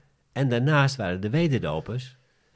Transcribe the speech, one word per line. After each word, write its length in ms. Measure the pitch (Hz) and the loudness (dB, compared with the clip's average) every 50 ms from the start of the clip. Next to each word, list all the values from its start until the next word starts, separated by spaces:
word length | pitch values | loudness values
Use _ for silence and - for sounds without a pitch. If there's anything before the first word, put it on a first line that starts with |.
| _ _ _ _ _ _ | _ _ _ _ _ _
En 160 | - 123 139 131 | -4 -2 0 0
daarnaast 480 | 120 117 127 147 156 147 139 131 135 | 0 2 2 4 4 4 4 4 2
waren 240 | - 104 90 90 95 | -2 -4 -4 -2 -2
de 100 | 98 107 | -4 -2
wederdopers. 840 | 120 160 175 160 131 104 82 78 76 80 - 98 110 127 127 - - _ _ _ _ _ _ _ _ | 0 0 0 2 0 0 -2 -2 -4 -4 -6 -6 -8 -8 -8 -12 -16 _ _ _ _ _ _ _ _